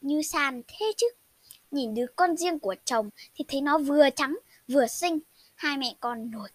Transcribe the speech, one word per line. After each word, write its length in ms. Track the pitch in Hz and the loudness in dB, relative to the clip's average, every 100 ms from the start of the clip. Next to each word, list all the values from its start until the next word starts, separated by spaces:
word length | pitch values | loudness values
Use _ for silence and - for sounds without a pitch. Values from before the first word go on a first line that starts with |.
như 220 | 277 302 | -2 -2
sàn 400 | 302 311 277 247 - | 0 0 -2 -4 -12
thế 240 | - 427 - | -4 -4 0
chứ. 100 | 480 - _ _ - - _ | 0 -2 _ _ -20 -20 _
Nhìn 240 | 285 226 | -4 -2
đứa 120 | 220 247 - | -2 -2 2
con 200 | 359 330 | 2 2
riêng 220 | 349 302 | -2 -2
của 160 | 196 185 | -4 -6
chồng 260 | - 226 208 - - | -2 -2 -2 -10 -14
thì 100 | - - | -12 -6
thấy 120 | 277 | -2
nó 180 | 285 311 | 2 2
vừa 320 | 277 294 277 | 4 6 6
trắng 280 | 285 277 381 - - - | 4 -2 -4 -10 -18 0
vừa 180 | 269 233 | 2 2
xinh. 320 | - 349 311 - _ _ | 0 -2 -2 -6 _ _
Hai 220 | - 294 277 | -6 -4 -4
mẹ 180 | 247 - | -6 -6
con 300 | 240 233 233 | -8 -6 -8
nổi 180 | 220 202 | -10 -12